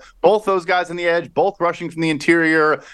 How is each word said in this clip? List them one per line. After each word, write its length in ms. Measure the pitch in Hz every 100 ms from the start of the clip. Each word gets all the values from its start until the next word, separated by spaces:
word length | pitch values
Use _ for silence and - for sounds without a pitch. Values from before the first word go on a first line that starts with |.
| - _
both 240 | 165 208
those 220 | 208 190 165
guys 240 | 180 170
on 60 | 175
the 100 | 175
edge, 260 | 170 -
both 260 | - 180 -
rushing 300 | 170 170 170
from 140 | 160
the 80 | 160
interior. 720 | 151 143 170 160 160 156 143 -